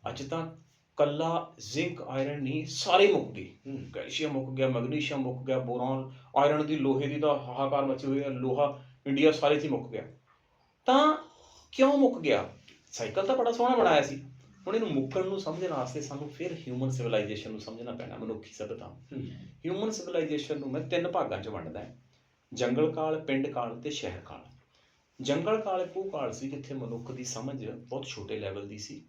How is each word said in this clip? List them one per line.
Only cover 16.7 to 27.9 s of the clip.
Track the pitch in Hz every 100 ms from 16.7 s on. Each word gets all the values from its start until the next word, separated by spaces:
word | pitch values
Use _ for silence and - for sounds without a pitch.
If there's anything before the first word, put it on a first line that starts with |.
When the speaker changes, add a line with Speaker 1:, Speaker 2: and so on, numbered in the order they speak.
| 123 135
Speaker 1:
ਸਿਵਲਾਈਜੇਸ਼ਨ | 123 117 110 104 107 113
ਨੂੰ | 107
ਸਮਝਣਾ | 113 113 120
ਪੈਣਾ, | 117 - 110
ਮਨੁੱਖੀ | 110 107 104
ਸਭਿਅਤਾ। | - 107 - -
Speaker 2:
ਹੂੰ। | - - 135 - - - - 160
Speaker 1:
ਹਿਊਮਨ | 190 220
ਸਿਵਲਾਈਜੇਸ਼ਨ | 214 - 170 156 147 - 143
ਨੂੰ | 139
ਮੈਂ | 135
ਤਿੰਨ | 131 170 175
ਭਾਗਾਂ | 175 127 98
'ਚ | 104
ਵੰਡਦਾ, | 98 80 82 - - _ _ _ _ _
ਜੰਗਲ | 113 120 127 156
ਕਾਲ, | 160 156 156
ਪਿੰਡ | - 135 139
ਕਾਲ | 127 117 120
ਤੇ | 143
ਸ਼ਹਿਰ | - 95 90
ਕਾਲ। | - 64 - - _ _ _ _ _ _
ਜੰਗਲ | 139 160 170 220
ਕਾਲ | 208 185
ਇੱਕ | 175 190
ਉਹ | 190
ਕਾਲ | 156 127
ਸੀ | 113 135
ਜਿੱਥੇ | 139 -
ਮਨੁੱਖ | 135 120 117 120
ਦੀ | 127
ਸਮਝ | 123 - 131 139 -
ਬਹੁਤ | - -